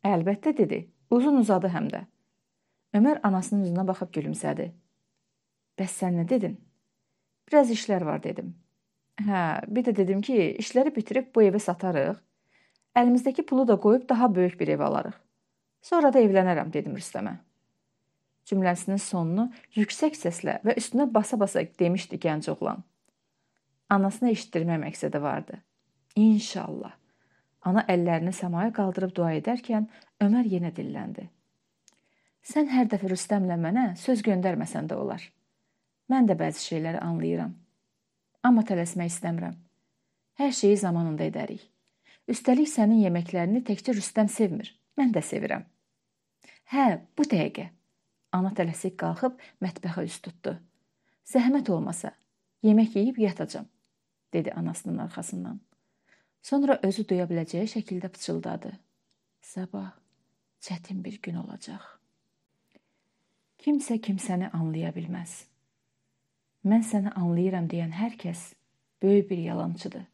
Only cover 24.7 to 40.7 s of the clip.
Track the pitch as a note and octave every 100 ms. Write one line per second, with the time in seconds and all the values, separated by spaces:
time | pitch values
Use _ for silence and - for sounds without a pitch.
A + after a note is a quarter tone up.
24.7 | E3 D3+ D#3 D3 D3 C#3+ - - - _
25.7 | _ _ _ _ - G#3+ G#3+ - F#3+ -
26.7 | - - - _ _ _ _ _ _ F#3
27.7 | F#3+ - F3+ F3 E3 E3+ F#3 F3+ E3+ A3+
28.7 | A#3 G3 F#3 F#3 F#3 E3+ D#3 D3+ B3 -
29.7 | A3 G#3+ - _ _ G3+ A#3 A#3 F#3 E3+
30.7 | E3+ - C#3+ - - F#3+ _ _ _ _
31.7 | _ _ _ _ _ _ _ - D4+ C#4+
32.7 | B3+ A3+ G3+ F#3+ F#3 - G#3 F#3 E3+ E3
33.7 | A3 A#3+ F3 - B3 G#3+ F#3 F#3 F3 E3+
34.7 | D#3 D#3 - - F3+ - _ _ _ _
35.7 | _ _ _ _ C4 A3+ E3+ D#3+ D#3+ -
36.7 | E3 D#3+ E3 E3+ E3+ D#3+ E3+ D#3+ F3 _
37.7 | _ _ _ _ _ _ _ B3 A#3 G#3+
38.7 | F#3 E3+ F3+ E3+ E3+ E3+ E3+ E3+ - _
39.7 | _ _ _ _ _ _ _ C#4 B3+ G3+